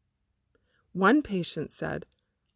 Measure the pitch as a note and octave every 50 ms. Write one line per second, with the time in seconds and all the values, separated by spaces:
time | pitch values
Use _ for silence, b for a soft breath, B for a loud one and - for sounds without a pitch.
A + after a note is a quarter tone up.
0 | _ _ _ _ _ _ _ _ _ _ _ _ _ _ _ _ _ _ _ F3
1 | F#3+ G3 C4+ D4+ C#4+ - G3+ F#3 E3 - - E3 D3 - - - D#3 D#3 - -
2 | - - _ _ _ _ _ _ _ _ _